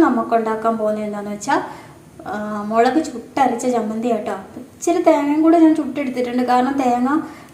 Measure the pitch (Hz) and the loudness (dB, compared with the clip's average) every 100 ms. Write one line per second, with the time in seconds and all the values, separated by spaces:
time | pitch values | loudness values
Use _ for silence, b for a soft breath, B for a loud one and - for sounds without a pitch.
0 | 285 233 226 226 220 220 226 220 214 214 | 6 2 2 0 0 -2 0 0 -2 -2
1 | 208 202 202 202 285 311 B B B B | -4 -6 -8 -6 -2 -2 B B B B
2 | - - - 208 214 208 208 226 240 320 | -20 -18 -10 -8 -8 -8 0 2 4 2
3 | 302 233 - 285 254 233 254 240 214 220 | -2 -6 -6 0 0 0 -2 -2 -2 -4
4 | 240 220 208 190 - - - - 349 349 | -2 -2 -4 -8 -10 -18 -18 -6 -2 2
5 | 330 302 285 302 320 339 320 311 254 294 | 2 2 2 2 4 6 6 4 -2 -4
6 | 254 240 240 247 247 247 262 277 247 240 | -4 -4 -4 -2 2 2 2 0 0 0
7 | 254 302 B B B | 0 0 B B B